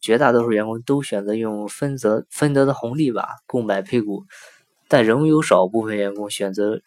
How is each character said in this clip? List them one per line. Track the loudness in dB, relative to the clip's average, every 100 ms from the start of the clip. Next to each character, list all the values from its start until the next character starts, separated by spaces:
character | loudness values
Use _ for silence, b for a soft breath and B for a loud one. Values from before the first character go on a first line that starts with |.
绝 | 0 2
大 | 4
多 | 4
数 | 2
员 | 0 -2
工 | -6
都 | -2 -2
选 | -2 -6
择 | -4
用 | -4 -4 -6 -8
分 | -6 -6 -2
则-， | -2 -2 -4
分 | -4 0
得 | 2 2
的 |
红 | 0 -4 -2
利 | -2
吧， | -2 -6 -10 -6
购 | -4
买 | -2 -2
配 | -2 -2
股， | -2 -6 -10 B B B B _ 0
但 | 4
仍 | 4 4 4
有 | 2
少 | 4 4 4
部 | 0
分 | -2 -2
员 | -4
工 | -4 -8
选 | -6 -6
择 | -2 -2 -4